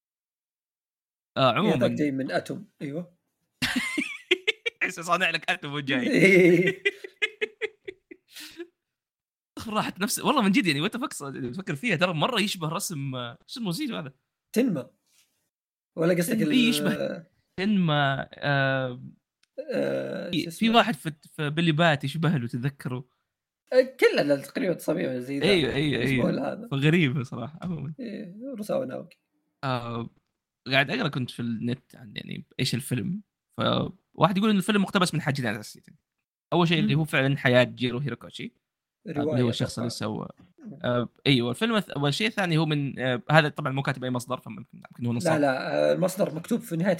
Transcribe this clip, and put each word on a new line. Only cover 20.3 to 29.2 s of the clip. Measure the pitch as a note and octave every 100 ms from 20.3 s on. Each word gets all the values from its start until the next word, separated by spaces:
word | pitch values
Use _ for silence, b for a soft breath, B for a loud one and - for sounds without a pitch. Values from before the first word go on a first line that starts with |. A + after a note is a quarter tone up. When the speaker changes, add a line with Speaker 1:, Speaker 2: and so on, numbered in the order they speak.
Speaker 1:
في، | D#3
Speaker 2:
شو | -
Speaker 1:
في | E3 A3+
Speaker 2:
اسمه؟ | A3+
Speaker 1:
واحد | A3
في، | - D#3+ D3+ - -
في | D3+
بيلي | D3+ E3+
بات | D3+ E3+ C#3
يشبه | C3+ D#3+ D#3+ D3+
له، | A#2+
تذكره؟ | B2+ C3+ C#3 C#3 B2 - _ _ _ _ _ _
Speaker 2:
آه، | B3+ C4 -
كل | A4+ D4
ال-، | C#4+ -
تقريبًا | - - G3+
تصاميم | D#3+ - D#3+ C3+ B2+
زي | B2 C#3
ذا. | D#3
Speaker 1:
أيوه، | F#3+ B2+
أيوه، | B2 D3+ A#2
Speaker 2:
اسمه | B2+ C3 -
Speaker 1:
أيوه. | - -
Speaker 2:
هذا. | - -
Speaker 1:
فغريبة | C3+ D3 F3 D3 C#3
صراحة، | B2 A#2+ A#2+ D#3+
عمومًا. | F#3 E3 C#3 D#3
Speaker 2:
إيه، | A#3 G3+ F3 G#3 C4 A#3+
روساوا | G#3 -
ناوكي. | - B2+ - _